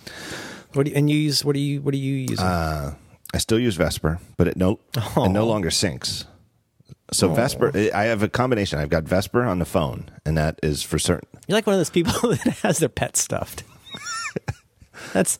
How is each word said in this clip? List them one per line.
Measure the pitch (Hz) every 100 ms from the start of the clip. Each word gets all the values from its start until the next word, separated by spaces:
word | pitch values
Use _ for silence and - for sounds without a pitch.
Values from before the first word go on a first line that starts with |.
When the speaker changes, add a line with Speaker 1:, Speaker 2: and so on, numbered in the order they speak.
| - - - - - - -
Speaker 1:
What | 139 143
do |
you, | 143
and | 147
you | 151
use, | 151 135
what | 143
do | 139
you, | 143 143
what | 143
do | 139
you | 135 135 127
use? | 101
Speaker 2:
Uh, | 92 87 80 78 71 71 - - -
I | -
still | - 113
use | 123 82
Vesper, | 76 - 78 85 - -
but | 85
it | -
no, | 92 110 _ 123
it | 104 - 107
no | 98
Speaker 1:
Oh. | 113
Speaker 2:
longer | 107 80
syncs. | - 98 64 - - - - _ _ _ _ _ - -
So | - 92
Speaker 1:
Oh. |
Speaker 2:
Vesper, | 82 131 - 120
I, | 98 107
I | 98
have | 113 107
a | 104
combination. | - 127 110 101 73
I've | 73
got | 82
Vesper | 73 92 101 123
on | 123 90
the | 82
phone, | 92 73 - - -
and | 78 78
that | 78 -
is | 78 71
for | - 78
certain. | - 87 - - -
Speaker 1:
You're | 214
like | 214
one |
of | 196
those | 170
people | 180 170 - 233
<laughs> |
that | 175 233 -
has | 208 170
their | 151
pet | - 127 -
stuffed. | - - - - -
<laughs> | - - - 1077 1077 1077 - - - _ _ - - -
That's, | 190 185 -